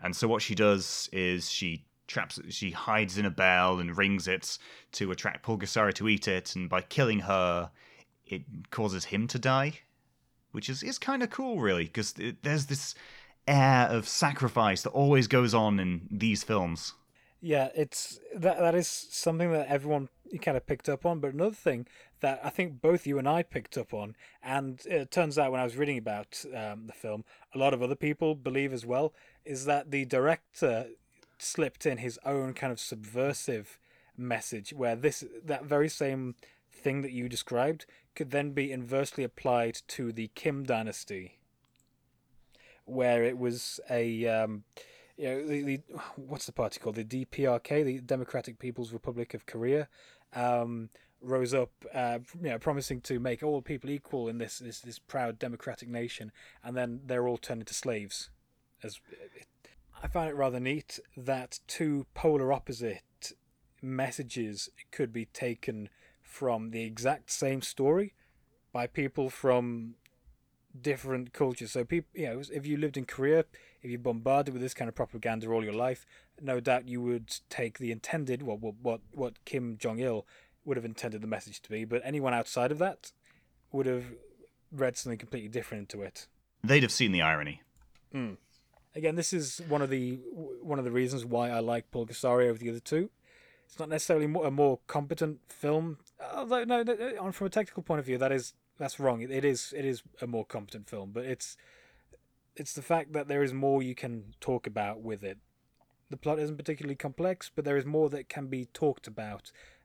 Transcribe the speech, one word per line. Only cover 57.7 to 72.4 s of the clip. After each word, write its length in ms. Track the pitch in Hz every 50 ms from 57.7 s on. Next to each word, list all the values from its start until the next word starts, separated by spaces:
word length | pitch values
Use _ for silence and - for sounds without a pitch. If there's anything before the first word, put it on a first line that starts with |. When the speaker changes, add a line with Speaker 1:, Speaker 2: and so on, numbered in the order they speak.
| -
Speaker 2:
slaves. 560 | - - 131 113 107 101 98 - - - - - _ _ _ _ _ _ _ _ _
As, 180 | - 107 - - - _ - - - 98 - - - _ _ _ - - _ - _ _ - -
I 60 | 139 -
find 200 | - 175 165 156
it 80 | 143
rather 240 | 143 135 131 123 123
neat 400 | 123 131 143 151 139 - - - - _ _
that 440 | 135 123 135 135 131 127 - - - -
two 400 | - - - 170 151 147 139 131 - _
polar 380 | - - 160 151 139 131 131
opposite 800 | 139 123 - - 123 110 120 110 98 - - _ _ _ - - - _ _ _ _ _ _ _ _ _
messages 880 | - 131 131 131 135 131 - - 135 120 - 127 113 107 104 101 - - _ - - _
could 220 | - - 143 117
be 120 | 113 117 110
taken 640 | - - - 131 123 117 - - - 113 107 104 98 - _ _ _ _ _
from 500 | _ - - - 139 127 117 113 113 113
the 140 | 113 113 113
exact 460 | 113 110 110 117 131 - - - -
same 320 | - - 147 135 135 131
story 500 | - - - - 131 143 160 185 208 202 - _ _ _ _ _ _ _ _ _ _ _
by 140 | - 120 120
people 440 | 123 - 160 143 131 - - 135 131
from 640 | - - - 131 123 123 123 120 117 117 113 117 117 - _ _ _ _ _ - - _ _ _ _ _ _ _ - 131
different 540 | 123 147 139 131 - 135 131 127 127 120
cultures. 400 | - - 147 131 123 - 117 107
So 100 | - 127
peop-, 260 | 120 - 170 170 156 -
you 140 | - - 156
know, 160 | 123 113 131